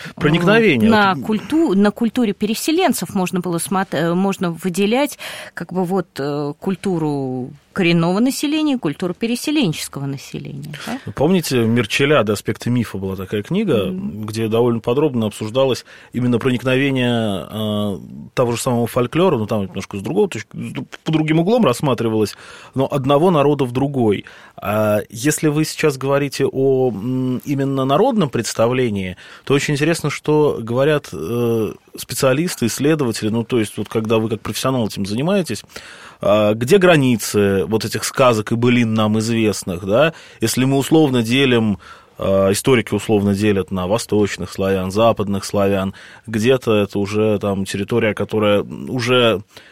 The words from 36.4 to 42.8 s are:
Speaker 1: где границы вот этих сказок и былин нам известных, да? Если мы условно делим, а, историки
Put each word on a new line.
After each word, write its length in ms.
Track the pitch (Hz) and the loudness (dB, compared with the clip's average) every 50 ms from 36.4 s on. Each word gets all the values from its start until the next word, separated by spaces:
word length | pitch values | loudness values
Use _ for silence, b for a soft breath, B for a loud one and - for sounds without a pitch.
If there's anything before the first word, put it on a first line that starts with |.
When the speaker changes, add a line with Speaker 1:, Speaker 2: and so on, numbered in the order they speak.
| 104 104 110 | 4 4 4
Speaker 1:
где 240 | 113 120 120 185 202 | 2 4 4 6 6
границы 840 | 180 180 170 151 135 127 123 104 - - - 104 101 98 98 95 85 | 8 6 6 6 6 4 2 0 -2 -2 0 2 2 2 2 0 0
вот 180 | 78 110 110 - | 0 0 -2 -2
этих 200 | 107 - 113 - | -2 -6 -6 -6
сказок 480 | - - - 135 123 117 107 104 - | -4 0 4 4 4 4 2 0 -2
и 20 | 120 | -2
былин 400 | 117 120 123 123 123 120 113 110 | 0 2 4 4 4 2 2 2
нам 240 | 110 107 107 107 110 | 2 2 2 2 0
известных, 640 | 107 113 117 113 110 104 95 - - 98 90 85 98 | 0 0 0 2 2 0 0 -2 -4 -8 -8 -6 -2
да? 300 | 95 104 123 147 165 B B B B B B | 0 2 4 4 2 B B B B B B
Если 240 | 113 110 - 127 127 | -2 -2 0 0 0
мы 120 | 131 139 139 | 2 2 0
условно 440 | 127 - 156 160 156 139 127 120 | 2 4 4 4 4 4 4 2
делим, 560 | 113 110 123 135 139 135 120 117 113 107 98 - B B B B B B B - | 0 2 2 2 4 4 4 4 2 2 0 -2 B B B B B B B -6
а, 340 | - 98 98 98 98 98 | -2 0 2 4 4 2
историки 420 | 98 - - - 131 117 | 2 2 2 2 2 2